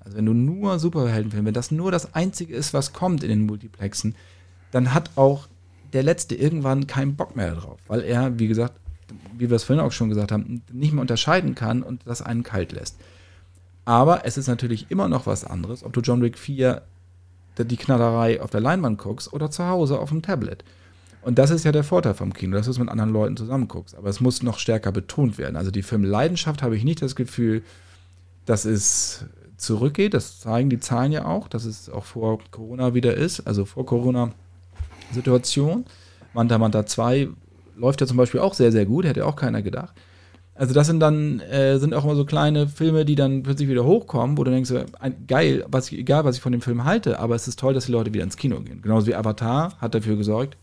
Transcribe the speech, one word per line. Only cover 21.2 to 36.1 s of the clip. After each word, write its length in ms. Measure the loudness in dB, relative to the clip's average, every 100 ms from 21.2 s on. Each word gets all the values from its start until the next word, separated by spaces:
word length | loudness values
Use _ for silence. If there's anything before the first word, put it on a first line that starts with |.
Und 160 | 0 4
das 120 | 4
ist 140 | 4
ja 60 | 2
der 120 | 2
Vorteil 300 | 2 2 2
vom 200 | -2 -4
Kino, 220 | -4 -2 -2
dass 80 | -2
du 60 |
es 60 | -2
mit 80 | -2
anderen 240 | 0 0
Leuten 240 | 2 0 -2
zusammen 320 | -4 -2 -2
guckst. 260 | -6 -14
Aber 140 | -8 -6
es 100 | 2
muss 220 | 2 2
noch 160 | -4 -4
stärker 320 | -2 0 0
betont 460 | -4 -6 0 0 0
werden. 160 | -6 -4
Also 140 | -4
die 120 | -4
Filmleidenschaft 800 | -2 0 0 2 0 0 -4 -2
habe 140 | -2 0
ich 60 |
nicht 160 | 0 0
das 120 | -4 -4
Gefühl, 460 | -6 -2 0 0 -4 -20 -20 -20 -20 -20 -20 -18 -2
dass 180 | 0 2
es 580 | 0 0 0 -2 -6 -16 -18 -20 -12
zurückgeht. 560 | -2 0 0 2 2
Das 280 | 2 -2 -12
zeigen 280 | -2 0 2
die 100 | 0
Zahlen 320 | 0 0 0
ja 120 | 0
auch, 220 | -2 -4 -4
dass 160 | -8
es 240 | -8 -10 -12
auch 160 | -12
vor 360 | -10 -4 -2 -2 -6
Corona 420 | -18 -14 -2 2
wieder 200 | 4 2
ist. 320 | 2 0 -4 -2
Also 180 | -2
vor 220 | -2 -4 -2
Corona-Situation. 2000 | 0 2 0 -2 -4 -20 -20 -20 -12 -12 -12 -10 -4 4 4 4 0 0 0 -4 -16 -20